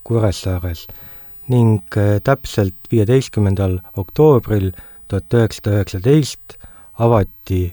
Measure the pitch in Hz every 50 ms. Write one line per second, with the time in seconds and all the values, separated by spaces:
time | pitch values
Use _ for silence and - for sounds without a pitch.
0 | _ - 113 117 107 104 90 - - 98 92 90 87 90 82 - - - - -
1 | - - - - _ _ _ _ _ - 127 123 117 113 110 101 - _ - 107
2 | 101 104 104 101 - - 139 - - - - - 104 95 - _ _ - - 113
3 | 104 101 127 135 123 - - 110 104 98 98 95 98 95 92 90 - - _ -
4 | 95 - - - 151 156 143 120 - - 107 104 95 95 92 - - _ _ _
5 | _ _ - 95 - _ - 120 113 104 - - - 113 104 104 95 - - 95
6 | 90 123 143 160 139 - - _ _ _ - _ - - _ _ _ _ _ -
7 | 117 117 120 107 95 - - _ _ - 98 90 90 87